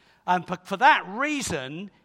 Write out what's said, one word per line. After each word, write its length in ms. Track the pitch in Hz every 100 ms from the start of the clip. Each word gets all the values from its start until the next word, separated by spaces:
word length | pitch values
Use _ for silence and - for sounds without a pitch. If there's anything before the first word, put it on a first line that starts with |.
| _ _ -
And 180 | 180 -
for, 100 | 185
for 140 | - 190
that 300 | 262 254 175
reason, 800 | 208 294 294 214 160 131 156 202 _